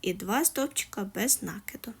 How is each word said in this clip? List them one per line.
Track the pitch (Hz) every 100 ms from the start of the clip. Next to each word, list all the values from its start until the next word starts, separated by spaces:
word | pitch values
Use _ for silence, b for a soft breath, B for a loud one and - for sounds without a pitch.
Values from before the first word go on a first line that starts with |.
і | -
два | 180 185 240 330
стовпчика | - 277 - - - 196 185
без | 240 -
накиду. | 185 180 - 277 - 226